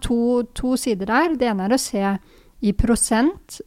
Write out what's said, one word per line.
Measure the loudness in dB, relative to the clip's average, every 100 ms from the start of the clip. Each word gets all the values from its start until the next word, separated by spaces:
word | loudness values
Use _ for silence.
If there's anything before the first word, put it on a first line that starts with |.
to, | -2 0 2 0 -2
to | -4 -2 -2
sider | -2 -2 0
der. | 0 2
Det | 0 0
ene | 0
er | 0
å | 0
se | 0 -2 0 -2 -6 -20 _ -4
i | -2
prosent | 2 2 2 2 2 2 0 -14 -18